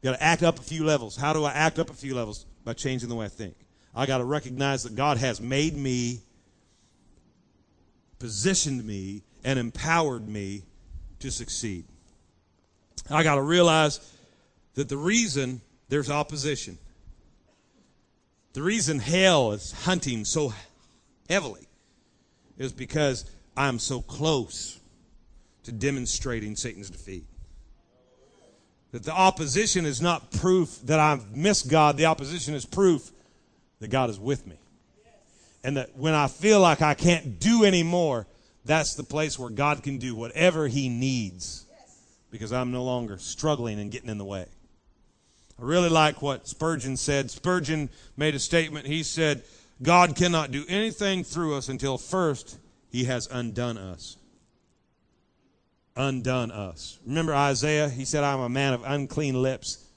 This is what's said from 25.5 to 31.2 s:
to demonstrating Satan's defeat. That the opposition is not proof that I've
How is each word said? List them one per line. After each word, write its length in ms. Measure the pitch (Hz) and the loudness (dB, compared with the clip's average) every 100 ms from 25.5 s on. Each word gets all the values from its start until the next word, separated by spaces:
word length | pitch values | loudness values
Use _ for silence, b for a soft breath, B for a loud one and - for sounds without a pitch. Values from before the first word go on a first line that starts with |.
| _ | _
to 80 | - | -14
demonstrating 840 | 117 131 139 123 - 135 117 104 107 | -4 -2 -2 -4 -4 -4 -4 -6 -6
Satan's 340 | 123 95 95 | -8 -10 -16
defeat. 360 | - - 95 80 - - - - - _ _ _ _ _ b b b b b _ | -16 -14 -14 -14 -20 -20 -20 -20 -20 _ _ _ _ _ b b b b b _
That 120 | 120 | -12
the 80 | 98 | -6
opposition 760 | 165 190 185 151 131 214 185 160 | 4 4 4 -2 0 2 2 0
is 160 | 123 | 0
not 300 | 170 165 - | 0 0 -2
proof 480 | - 185 185 160 - 127 | -2 2 4 2 -4 0
that 140 | 156 | 4
I've 360 | 151 143 | 4 2